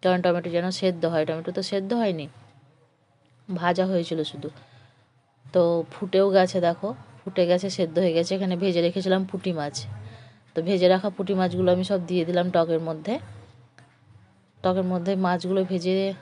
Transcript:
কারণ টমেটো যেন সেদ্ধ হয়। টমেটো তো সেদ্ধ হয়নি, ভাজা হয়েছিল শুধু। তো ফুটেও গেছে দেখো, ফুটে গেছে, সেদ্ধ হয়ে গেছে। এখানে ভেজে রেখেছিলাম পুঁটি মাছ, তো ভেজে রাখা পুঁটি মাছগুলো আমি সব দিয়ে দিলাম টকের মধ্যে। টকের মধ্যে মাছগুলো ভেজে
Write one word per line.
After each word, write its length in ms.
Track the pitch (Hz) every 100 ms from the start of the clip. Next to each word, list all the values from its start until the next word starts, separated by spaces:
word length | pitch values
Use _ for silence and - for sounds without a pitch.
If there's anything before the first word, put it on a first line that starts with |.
কারণ 160 | 185 180
টমেটো 260 | 180 175 175
যেন 160 | 170 180
সেদ্ধ 320 | 185 190 170 165
হয়। 120 | 165 156
টমেটো 240 | 160 165
তো 100 | 180
সেদ্ধ 280 | 190 202 196
হয়নি, 320 | 240 220 170 143 - - _ _ _ _ _ _ _ _ _ -
ভাজা 360 | 180 175 180 185
হয়েছিল 340 | 185 170 160
শুধু। 240 | 151 147 143 - - - - _ _ _ _ _ -
তো 160 | 185 170 170 165
ফুটেও 360 | - 190 190 196 190
গেছে 220 | 185 185
দেখো, 280 | 170 170 202 254 - -
ফুটে 260 | - 190 175
গেছে, 220 | 180 196
সেদ্ধ 260 | 185 170 160
হয়ে 160 | 185 165
গেছে। 140 | 170
এখানে 200 | 196 190 180
ভেজে 240 | 196 180
রেখেছিলাম 380 | 175 175 190 190
পুঁটি 280 | 190 196 185
মাছ, 240 | 165 147 - - - - - - _ _
তো 80 | -
ভেজে 260 | 170 196 180
রাখা 200 | 185 202
পুঁটি 240 | 190 190
মাছগুলো 340 | 190 185 180 185
আমি 120 | 180
সব 160 | 185 202 170
দিয়ে 160 | 180
দিলাম 220 | 165 175 175
টকের 300 | 170 165 160 160
মধ্যে। 260 | 160 156 262 - - - - - - - _ _ - _ _ _ _
টকের 260 | 190 185 185
মধ্যে 200 | 185 175 196
মাছগুলো 440 | 185 180 180 190
ভেজে 300 | 185 185 175 190 196 190